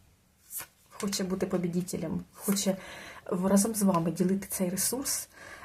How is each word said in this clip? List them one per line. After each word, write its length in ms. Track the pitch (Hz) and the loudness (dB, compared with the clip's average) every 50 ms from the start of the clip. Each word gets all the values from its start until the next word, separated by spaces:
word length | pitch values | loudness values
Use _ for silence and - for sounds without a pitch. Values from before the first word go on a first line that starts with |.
| _ _ _ _ _ _ _ _ _ - - - - - _ _ _ - | _ _ _ _ _ _ _ _ _ -14 -12 -12 -12 -12 _ _ _ -20
Хоче 340 | - - - 202 202 - 196 | -10 -4 -4 -2 -2 0 -2
бути 220 | 180 185 190 190 | 0 0 0 0
побідітелем, 800 | 185 - 180 175 175 165 180 180 - - 175 170 156 - 180 - - - | 0 0 0 0 2 0 0 -2 -2 -4 -4 -4 -2 -4 -4 -6 -8 -14
хоче 440 | - - - 196 196 - 196 185 - - - - - - - - - - - | -8 -2 0 0 2 2 0 0 0 -2 -14 -14 -14 -14 -16 -16 -14 -6 -4
в-, 160 | - 180 180 | -2 0 2
разом 280 | 190 196 202 202 226 220 | 6 6 6 6 4 2
з 80 | 214 202 | 2 4
вами 280 | 190 175 170 165 175 | 4 4 4 2 2
ділити 360 | 160 - 185 180 196 196 - - | 2 2 2 2 2 0 -2 -4
цей 200 | - - 190 180 | -2 -2 -2 0
ресурс, 580 | 190 196 - - 240 262 277 - - - - - - - - - - - - | 0 0 0 0 0 -2 -2 -2 -2 -4 -4 -8 -14 -20 -18 -18 -16 -18 -14